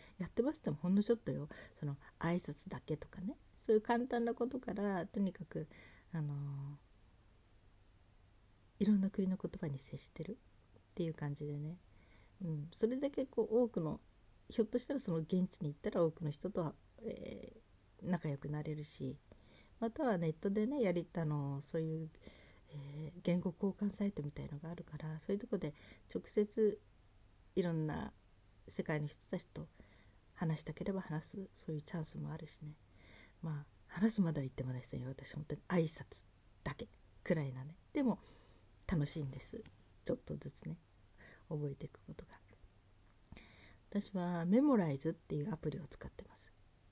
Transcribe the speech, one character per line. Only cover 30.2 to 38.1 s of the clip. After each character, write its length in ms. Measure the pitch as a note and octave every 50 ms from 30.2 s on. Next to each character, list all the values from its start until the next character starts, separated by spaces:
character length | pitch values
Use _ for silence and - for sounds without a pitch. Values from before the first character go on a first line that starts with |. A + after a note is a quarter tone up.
| - - -
話 260 | - F3 D#3+ D#3 -
し 40 | -
た 100 | - D#3
け 100 | - -
れ 80 | G3+
ば 80 | G3 F#3+
話 240 | F3+ - D3+ D#3 -
す、 240 | - - G3+ F#3+ - -
そ 180 | - - -
う 40 | D#3
い 20 | D3
う 40 |
チ 120 | D3 - -
ャ 60 | E3+
ン 40 | D#3
ス 140 | - - D3+
も 140 | D3 D3
あ 40 | D3+
る 100 | D#3+ D#3
し 120 | - - -
ね。 120 | D3+ D3+ D3+ - - - - - - - - - - - - -
ま 240 | - D#3+ D3+ C#3+ C#3+
あ、 20 | - - - -
話 340 | - - E3+ G3+ A3+ - -
ま 120 | F#3 E3
で 80 | D#3 D3+
は 20 |
言 80 | C3+ C3
っ 20 |
て 100 | - - C3
も 80 | B2+
な 60 | B2+ B2
い 40 |
で 60 | - -
す 80 | -
よ。 60 | C3 B2
私、 260 | C3 C3+ - B2+ - -
本 100 | D3 D3+
当 100 | - D3+
に 80 | - - -
挨 160 | F#3 F3 D#3+
拶 420 | D3+ - - - - - - - - - - - - - -
だ 120 | - - C#3
け 140 | - - - - - - - - - -
く 100 | - F3
ら 80 | D#3+
い 100 | C#3+ C3+
な 120 | B2+ C3 C3+
ね。 120 | D3+ E3 - - -
で 100 | - D4+
も、 160 | C4+ A#3